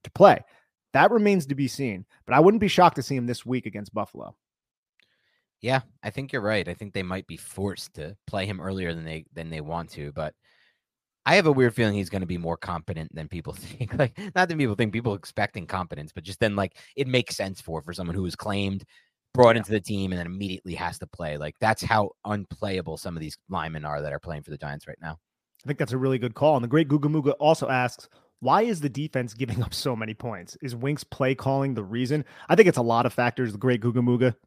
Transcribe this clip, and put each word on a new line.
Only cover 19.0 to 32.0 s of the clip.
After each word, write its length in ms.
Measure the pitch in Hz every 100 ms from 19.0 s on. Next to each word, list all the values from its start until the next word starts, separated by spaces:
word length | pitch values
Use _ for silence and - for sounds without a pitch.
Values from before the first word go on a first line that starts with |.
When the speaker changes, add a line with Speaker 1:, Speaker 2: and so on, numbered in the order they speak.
| _ _ _
Speaker 2:
brought 220 | 127 120 113
Speaker 1:
Yeah. 20 |
Speaker 2:
into 140 | 101
the 80 | 107
team, 320 | - 101 95
and 60 | 90
then 80 | 85
immediately 480 | 92 98 92 92 82
has 220 | 87 -
to 60 | -
play. 320 | - 80 73
Like, 180 | 76 -
that's 220 | 110 110
how 300 | - 110 101 _
unplayable 720 | 104 104 92 - 104 92 80 80
some 180 | 95 85
of 40 |
these 180 | 80 - -
linemen 360 | 92 80 78
are 180 | 73 73
that 100 | 73
are 80 | 71
playing 220 | - 76
for 60 | 73
the 80 | 73
Giants 300 | 71 73 -
right 100 | -
now. 180 | 80 78 _ _ _ _
Speaker 1:
I 40 | 131
think 100 | 147
that's 140 | 131
a 60 | 127
really 200 | 135 131
good 160 | 120
call. 220 | 110 147 143
And 80 |
the 40 | 117
great 200 | 147 147
Gugamuga 460 | 147 147 156 143 135
also 280 | 147 160 139
asks, 400 | 127 123 - - _ _ _
why 200 | 120 175
is 180 | 233 180
the 80 | 147
defense 460 | 127 151 131 120
giving 280 | 110 123 113
up 100 | 113
so 220 | - 135
many 200 | 113 110
points? 420 | 110 120 98 87 -
Is 140 | 139
Wink's 300 | 117 131 147
play 280 | - - 131
calling 420 | 135 135 135 139
the 100 | 113
reason? 400 | 95 117